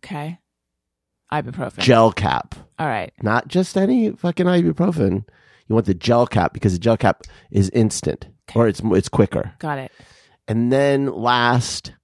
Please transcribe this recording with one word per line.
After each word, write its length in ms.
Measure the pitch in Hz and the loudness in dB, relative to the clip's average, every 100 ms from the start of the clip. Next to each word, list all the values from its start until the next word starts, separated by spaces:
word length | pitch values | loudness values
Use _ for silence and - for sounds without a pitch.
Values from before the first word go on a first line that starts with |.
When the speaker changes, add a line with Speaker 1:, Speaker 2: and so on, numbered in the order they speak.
Speaker 1:
Okay. 340 | - 165 151 175 _ _ _ _ _ _ _ _ _ | -12 -10 -10 -12 _ _ _ _ _ _ _ _ _
Ibuprofen. 460 | 151 123 127 135 - | -6 -6 -8 -10 -4
Speaker 2:
Gel 320 | - 117 113 | 4 6 6
cap. 440 | - 98 65 - - - _ | 4 -2 -2 -6 -18 -20 _
Speaker 1:
All 80 | 160 | -6
right. 240 | 110 87 _ | -6 -8 _
Speaker 2:
Not 240 | 113 117 - | -2 -2 -2
just 280 | 175 185 190 | -2 -2 0
any 340 | 196 254 220 | 0 2 0
fucking 360 | - 175 175 180 | -2 -6 -2 0
ibuprofen. 800 | 180 170 151 180 160 98 95 107 _ _ _ _ | 2 0 0 -2 0 0 -2 -6 _ _ _ _
You 60 | |
want 120 | 110 101 | -2 0
the 80 | |
gel 320 | 90 - 120 120 | -2 2 2 2
cap 260 | - 90 | 0 0
because 200 | - 104 | 0 0
the 40 | 90 | 0
gel 160 | 110 113 | 0 2
cap 260 | 110 - - - _ | 2 -2 -8 -20 _
is 180 | 101 95 | 0 2
instant 560 | - 110 - - - - _ - | 2 0 0 -6 -6 -10 _ -6
Speaker 1:
Okay. 80 | 117 | 0
Speaker 2:
or 60 | 117 | 0
it's, 120 | - | 0
it's 240 | 110 95 - | 0 0 0
quicker. 460 | - 104 - - - | 0 2 0 -6 -10
Speaker 1:
Got 180 | 156 139 | -8 -8
it. 140 | 131 _ - _ _ _ - | -10 _ -20 _ _ _ -4
Speaker 2:
And 220 | 110 120 | -2 2
then 340 | 135 143 139 139 | 2 2 2 -2
last 840 | 90 117 123 120 123 117 - - - | -2 0 2 2 2 -2 -8 -14 -20